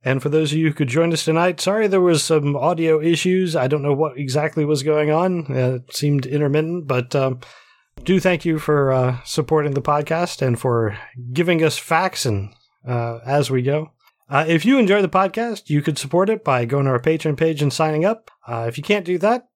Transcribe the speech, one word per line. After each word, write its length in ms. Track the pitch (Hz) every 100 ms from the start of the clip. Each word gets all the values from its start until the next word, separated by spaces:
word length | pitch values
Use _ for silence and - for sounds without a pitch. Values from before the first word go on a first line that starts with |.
And 180 | 131 131
for 80 | 147
those 220 | 156 156
of 80 | 151
you 80 | 160
who 60 |
could 140 | 147 143
join 240 | 135 170
us 140 | 160 -
tonight, 340 | 160 180 170
sorry 280 | 185 208 214
there 120 | 190
was 240 | 180 160
some 320 | - 160 143 143
audio 460 | 143 170 165 156
issues. 540 | 160 165 185 185 180 156
I 120 | 131
don't 140 | 147
know 120 | 143
what 240 | 139 156 135
exactly 440 | 139 135 151 160
was 200 | 147 151
going 260 | 143 151 151
on. 380 | 156 185 180 143
Uh, 300 | 131 127 127 127
it 80 | -
seemed 320 | 147 143 131
intermittent, 600 | 147 147 147 160 175 147
but, 280 | 131 127 147
um, 240 | 135 127 - - _ _ _ -
do 160 | - 185
thank 260 | 180 175 170
you 140 | 156
for, 320 | - 151 135
uh, 260 | 131 127 123 -
supporting 480 | - 135 156 147
the 80 | 139
podcast 640 | 127 147 151 160 175 - 131
and 140 | 117
for 360 | 131 117 110 101 - - 123
giving 300 | 127 170 165
us 160 | 156 -
facts 440 | - 165 185 - 131
and, 280 | 101 101 _ _ _ 123
uh, 300 | 123 117 117 127
as 240 | 143 123
we 140 | 131
go. 280 | 127 147 156 _ _ _ _
Uh, 160 | 139 160
if 160 | 165
you 140 | 185 269
enjoy 240 | 208 202
the 80 | 190
podcast, 600 | 185 190 208 233 214 -
you 120 | 147
could 160 | 147 147
support 320 | 139 170 196
it 140 | 220
by 220 | - 127 120
going 200 | 139 139
to 60 |
our 80 | 123
Patreon 360 | 131 160 156 139
page 240 | 160 151
and 100 | 147
signing 320 | - 160 151 185
up. 240 | 226 - _ -
Uh, 180 | 117 117
if 100 | 117
you 60 |
can't 220 | 147 208 170
do 120 | 180
that 300 | 196 240 _